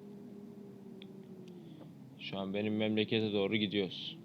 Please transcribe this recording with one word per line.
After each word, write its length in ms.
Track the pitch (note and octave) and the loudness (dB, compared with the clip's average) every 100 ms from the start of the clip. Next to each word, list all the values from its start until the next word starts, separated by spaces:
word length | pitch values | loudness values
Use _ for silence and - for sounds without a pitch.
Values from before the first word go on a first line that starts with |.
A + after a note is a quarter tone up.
| - - - - - - - - - - F#3+ - F#3 F#3 - - - - - - - - | -12 -12 -14 -12 -12 -12 -14 -14 -14 -14 -14 -14 -14 -14 -14 -14 -14 -14 -16 -16 -16 -10
Şu 180 | - G2 | -6 -2
an 160 | G2 | 0
benim 240 | G2+ G#2+ G#2+ | 2 2 4
memlekete 560 | G#2+ G#2+ G#2+ A2+ A2 | 4 6 6 6 4
doğru 220 | G2+ G2 A2 | 4 6 4
gidiyoruz. 640 | G#2 G2+ F#2 - - - | 4 4 2 0 -8 -8